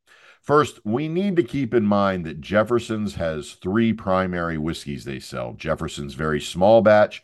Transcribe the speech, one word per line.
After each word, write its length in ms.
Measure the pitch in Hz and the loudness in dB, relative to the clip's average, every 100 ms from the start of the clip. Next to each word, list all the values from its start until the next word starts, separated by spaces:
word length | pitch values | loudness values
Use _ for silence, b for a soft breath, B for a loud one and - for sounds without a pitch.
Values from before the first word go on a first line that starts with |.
| _ b b b | _ b b b
First, 400 | - 147 127 - | 2 2 2 -4
we 240 | 104 123 156 | -4 -4 -2
need 300 | 170 202 170 | -2 0 0
to 60 | |
keep 300 | - 139 120 | 0 -2 0
in 120 | 120 104 | 2 2
mind 400 | 101 98 92 80 | 2 2 -2 -6
that 160 | 76 | -10
Jefferson's 720 | - 104 110 120 113 110 104 - | -2 0 2 0 -2 -6 -6 -4
has 380 | 82 78 - | -4 -6 -10
three 400 | - 92 110 113 | -10 -2 0 2
primary 640 | 110 98 92 92 90 82 80 | 0 0 0 0 -4 -4 -4
whiskeys 480 | 78 78 73 69 58 | -4 -6 -8 -10 -10
they 140 | 65 | -12
sell: 340 | - 64 60 | -10 -10 -10
Jefferson's 600 | 58 80 76 78 - 71 64 | -8 -4 -4 -4 -8 -10 -6
Very 260 | 78 76 | -2 -2
Small 400 | - 85 98 113 | -4 2 6 8
Batch, 420 | 104 104 104 - | 8 6 4 -2